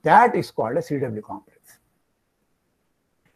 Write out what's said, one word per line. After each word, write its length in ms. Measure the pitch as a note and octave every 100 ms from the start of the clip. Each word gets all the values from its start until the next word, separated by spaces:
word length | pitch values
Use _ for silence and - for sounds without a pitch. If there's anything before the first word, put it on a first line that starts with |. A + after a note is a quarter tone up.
that 340 | D#3 G3 B3 -
is 140 | B2
called 260 | - A2+ D#3
a 40 |
C 160 | - C#3+
W 240 | B2+ G#2+
complex. 580 | - - - _ - - _ _ _ _ _ _ _ _ _ _ _ _ _ _ _